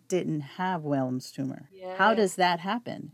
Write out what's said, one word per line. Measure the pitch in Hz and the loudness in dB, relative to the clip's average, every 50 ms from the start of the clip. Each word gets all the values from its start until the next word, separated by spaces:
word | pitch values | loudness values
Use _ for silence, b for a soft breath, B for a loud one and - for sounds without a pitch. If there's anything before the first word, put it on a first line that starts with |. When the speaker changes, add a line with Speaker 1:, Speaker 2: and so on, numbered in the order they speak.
| _ - | _ -2
Speaker 1:
didn't | 190 180 - - 160 151 143 | -2 -2 0 -2 -4 -4 -6
have | 135 - - 185 185 185 170 151 | -8 -6 -4 -4 -2 -2 -2 -2
Wilm's | 147 143 139 131 127 127 127 - - - | -2 0 0 0 -2 -2 -6 -6 -10 -8
tumor. | - 135 131 131 - 139 - - 190 185 185 185 | -8 -6 -6 -8 -10 -14 -20 -20 -14 -12 -10 0
How | 190 196 214 | 4 6 6
Speaker 2:
Yeah. | 226 | 6
Speaker 1:
does | 208 214 185 - | 6 4 2 4
that | - 180 180 175 170 | 4 4 4 4 2
happen? | 165 190 214 240 - - - - - 160 | 0 -2 -4 -4 -4 -6 -10 -10 -10 -12